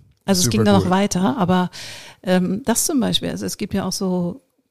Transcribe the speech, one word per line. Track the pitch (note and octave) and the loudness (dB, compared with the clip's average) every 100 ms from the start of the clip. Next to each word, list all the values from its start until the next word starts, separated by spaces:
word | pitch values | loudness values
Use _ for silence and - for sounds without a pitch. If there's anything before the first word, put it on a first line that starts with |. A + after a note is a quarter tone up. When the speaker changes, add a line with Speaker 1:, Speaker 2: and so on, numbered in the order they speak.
| - _ - | -20 _ -2
Speaker 1:
Also | F#3 | 0
es | F3+ | 2
Speaker 2:
Super | G#3+ | 2
Speaker 1:
ging | G#3 | 4
dann | G3 | 4
noch | F#3 | 4
Speaker 2:
cool. | |
Speaker 1:
weiter, | F#3 G3+ F3+ G3 C4+ | 2 0 0 0 0
aber, | F3+ F#3 F3+ - - - - - | 2 2 0 -6 -16 -16 -20 -12
ähm, | - F#3 F3+ F#3+ C4 | 0 0 2 -2 -2
das | A#3 - | 0 0
zum | D4+ | 0
Beispiel, | F#3+ E3 E3+ | 0 0 -2
also | F3+ G3 | -6 -8
es | - | -6
gibt | G#3 G3 | -4 -4
ja | F#3+ | -4
auch | |
so | - F#3+ F3+ F3 C4 _ _ _ | -4 -2 -2 -2 -6 _ _ _